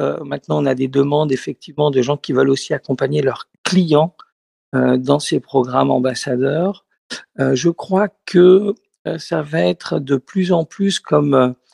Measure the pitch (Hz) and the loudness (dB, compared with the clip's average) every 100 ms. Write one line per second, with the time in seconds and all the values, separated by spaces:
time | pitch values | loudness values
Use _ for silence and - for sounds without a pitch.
0 | 143 151 143 143 - 151 139 127 131 139 | -6 -6 -8 -8 -4 -2 -2 -2 -2 0
1 | 143 147 151 131 - - - 147 147 131 | 2 0 0 -2 -6 -12 -10 -2 0 2
2 | 123 147 - 131 135 135 - 147 - 131 | 0 -2 -2 0 2 0 -4 -6 -4 -4
3 | 135 147 135 117 - _ - 185 170 147 | -2 -2 -2 -4 -10 _ -2 2 4 2
4 | 170 - - _ _ _ _ 131 127 127 | 2 -4 -20 _ _ _ _ -2 0 0
5 | 131 147 - 147 - 139 123 131 139 131 | 0 -2 0 -4 -2 -2 0 0 0 0
6 | 131 123 143 123 135 156 190 196 _ _ | -2 -4 -4 -2 -2 -2 -4 -6 _ _
7 | - - - - 135 131 170 165 - 190 | -18 -18 -10 -4 -2 0 0 -2 -2 -2
8 | 208 - - 180 180 190 208 - _ _ | -2 -6 0 6 6 6 2 -6 _ _
9 | - 165 - 160 147 160 180 175 - 160 | -10 -8 -6 -6 -4 -2 -2 -2 -4 -6
10 | 135 135 - 190 180 170 156 - 196 - | -2 -2 -2 -4 0 0 -2 -2 -2 -2
11 | - 151 147 135 127 127 _ | 0 0 4 4 2 -2 _